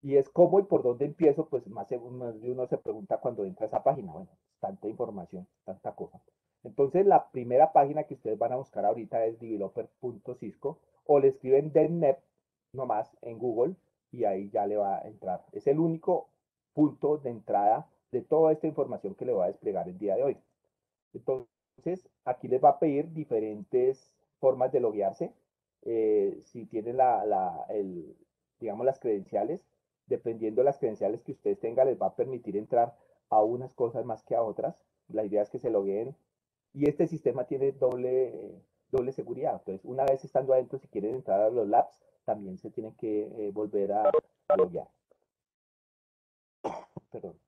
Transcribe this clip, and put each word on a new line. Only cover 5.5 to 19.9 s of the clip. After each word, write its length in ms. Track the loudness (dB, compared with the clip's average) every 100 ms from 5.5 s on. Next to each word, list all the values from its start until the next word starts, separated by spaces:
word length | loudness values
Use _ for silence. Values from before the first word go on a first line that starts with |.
| _
tanta 300 | -16 -12 -12
cosa. 260 | -10 -14 -14 _ _ _ _
Entonces, 440 | -16 0 0 4 6
la 240 | 4 2
primera 420 | -10 0 4 6
página 320 | 6 4 0
que 80 | -6
ustedes 260 | -8 -6 -2
van 140 | -2
a 40 | -2
buscar 280 | -6 -2
ahorita 400 | 0 0 -4 -2
es 140 | -2 -4
developer 500 | -8 -6 -6 -6 -12 _
punto 340 | -10 -10 -14
cisco 440 | -12 -12 -8 -8 -8 _ _ 4
o 140 | 6
le 80 | 6
escriben 440 | 2 2 4 4
detnet 460 | 4 4 2 2 2 _ _ _ _ _
nomás 420 | -10 -4 -4 -4 _
en 160 | -16 -6
Google 380 | -4 0 0 -2 _ _ _
y 120 | -2
ahí 260 | -2 -2 -2
ya 160 | -2 -2
le 100 | 0
va 220 | -2 -2
a 100 | -8
entrar. 360 | -10 -8 -8 -8
Es 140 | -4 0
el 120 | 2
único 500 | 2 0 -2 -2 -2 _ _ _ _
punto 420 | 2 2 2 -2 0
de 140 | -4
entrada 580 | -10 -2 2 4 2 -2 _ _
de 80 | -6
toda 320 | 0 4 4
esta 140 | 4 -2
información 480 | -2 -4 -4 -10
que 100 | -8
le 80 | -2
voy 120 | 0
a 40 | 0
desplegar 400 | -2 -4 -4
el 100 | -6